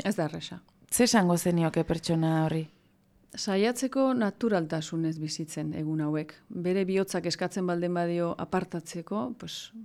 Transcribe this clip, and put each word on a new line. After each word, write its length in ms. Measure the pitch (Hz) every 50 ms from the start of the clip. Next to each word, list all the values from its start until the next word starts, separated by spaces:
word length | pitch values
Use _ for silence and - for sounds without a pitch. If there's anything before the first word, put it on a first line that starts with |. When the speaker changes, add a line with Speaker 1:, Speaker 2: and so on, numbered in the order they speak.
| -
Speaker 1:
Ez 100 | 190 208
da 100 | - 160
erresa. 360 | 151 165 165 - - 180 - - _ _ _ - -
Speaker 2:
ze 140 | - - 247
esango 340 | 247 233 220 185 175 175 170
zenioke 460 | - 180 175 170 165 160 - 170 160
pertsona 640 | - 160 165 - - 170 165 160 160 160 160 160
horri? 240 | 156 156 160 160 156 - _ _ _ _ _ _ _ _ _ _ _ -
Speaker 1:
Saiatzeko 800 | - - 220 190 196 208 233 247 - 269 254 - 269 269 262 254
naturaltasunez 1040 | 247 220 196 190 - - 226 208 180 165 156 160 160 156 - 170 165 165 160 160 160
bizitzen 560 | 156 156 - - 160 151 - 156 151 151 -
egun 280 | 151 156 151 156 156
hauek. 340 | 151 151 151 151 156 156 - - _ -
Bere 360 | - 180 170 180 185 196 190
bihotzak 400 | 180 190 190 196 190 - 180 170
eskatzen 400 | 175 - - 185 180 - 202 185
baldin 260 | 175 175 170 175 175
badio 440 | 175 175 175 170 170 170 170 170 170 -
apartatzeko, 960 | 165 - - 185 185 - - 170 160 - - 175 165 - 202 214 240 254 226 -
pues, 320 | - 160 - - - - - 226